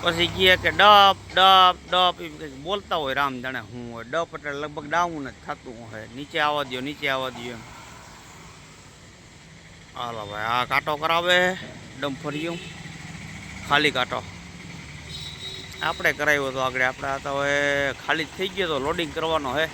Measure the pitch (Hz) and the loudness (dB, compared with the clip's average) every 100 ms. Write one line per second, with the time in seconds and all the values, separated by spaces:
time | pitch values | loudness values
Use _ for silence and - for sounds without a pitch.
0 | 175 170 175 165 185 185 175 160 202 208 | 0 0 0 4 6 6 2 6 10 10
1 | 196 190 - 180 190 190 185 175 - 180 | 8 6 0 6 8 10 8 6 0 2
2 | 180 175 170 151 156 135 156 202 - 180 | 2 0 -12 -12 -14 -10 -6 -6 -2 -2
3 | 139 131 143 127 131 127 107 123 120 113 | 0 0 0 -2 -6 -8 -10 -12 -12 -12
4 | 113 156 165 160 147 143 151 151 147 165 | -6 -4 -4 -8 -8 -8 -8 -10 -2 0
5 | 175 156 135 - - 147 - 113 117 110 | 0 -4 -10 -12 -12 -10 -12 -14 -14 -14
6 | 110 120 147 160 151 147 135 127 135 139 | -12 -12 -6 0 2 2 -2 -4 -6 -4
7 | 143 135 131 120 123 117 113 - - - | -2 -2 -2 -6 -10 -10 -14 -18 -18 -20
8 | - - - - - - - - - - | -20 -20 -20 -20 -20 -20 -20 -20 -20 -20
9 | - - - - - - - - - 127 | -20 -20 -20 -20 -20 -20 -20 -20 -18 -10
10 | 120 113 104 104 110 120 120 135 - 147 | -8 -8 -8 -4 0 2 2 0 0 -2
11 | 160 165 175 180 180 185 - - - - | 2 2 4 4 4 0 -10 -14 -16 -6
12 | 143 131 151 147 165 170 - - - - | -6 -4 -6 -6 -6 -8 -10 -14 -14 -14
13 | - - - - - - - 143 151 127 | -14 -14 -14 -14 -14 -12 2 4 4 2
14 | 123 120 - - - - - - - - | -2 -4 -8 -16 -16 -16 -16 -16 -16 -16
15 | - - - - - - - - 156 165 | -14 -12 -12 -12 -12 -12 -14 -4 -4 0
16 | 170 139 147 143 135 131 131 127 127 131 | 0 2 2 2 2 0 -2 2 0 0
17 | 139 139 143 139 143 143 143 143 139 123 | -4 -4 -2 -2 2 2 2 2 0 -4
18 | - 156 151 - 190 185 175 143 139 170 | -2 -2 -2 -4 -6 -2 -2 0 -2 -2
19 | 160 160 160 160 139 139 156 | -4 -4 -2 0 0 -2 -2